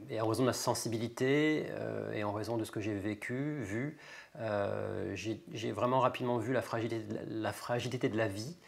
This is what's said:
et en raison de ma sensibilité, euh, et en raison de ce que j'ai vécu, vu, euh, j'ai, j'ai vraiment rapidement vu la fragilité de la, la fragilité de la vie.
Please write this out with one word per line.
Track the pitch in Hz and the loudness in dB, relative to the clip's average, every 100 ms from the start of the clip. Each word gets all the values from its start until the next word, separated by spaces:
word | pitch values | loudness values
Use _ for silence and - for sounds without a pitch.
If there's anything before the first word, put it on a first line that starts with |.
| - | -6
et | 117 | 0
en | 110 | 2
raison | 110 | 4
de | 127 | 4
ma | |
sensibilité, | - - 117 117 110 117 - 131 143 156 156 - | 4 0 0 0 -2 -2 0 4 6 4 2 0
euh, | 104 110 110 107 | -4 -4 -2 -2
et | 107 | -2
en | 104 | 0
raison | 104 107 117 | -2 0 -2
de | |
ce | 107 | -2
que | 113 | -2
j'ai | 104 101 | -2 -2
vécu, | 101 101 - 123 147 151 | -2 -4 -4 -2 -2 -4
vu, | 101 107 143 - - - - 113 | -2 -2 -2 -6 -16 -18 -16 -8
euh, | 110 104 101 104 101 98 95 98 | 0 2 2 0 -2 -2 -2 -4
j'ai, | 110 107 - | -4 -4 -6
j'ai | 113 117 | -6 -4
vraiment | 104 123 131 | 2 4 6
rapidement | 123 - 123 120 | 4 4 0 2
vu | 107 | 2
la | 127 | 2
fragilité | 113 113 113 113 | 2 -2 0 -2
de | 107 107 | -2 -6
la, | 110 | -4
la | 113 107 | -2 -2
fragilité | - - 120 101 127 135 | -2 -2 0 0 0 2
de | 107 | 2
la | 110 | 0
vie. | 98 120 175 | 0 -6 -10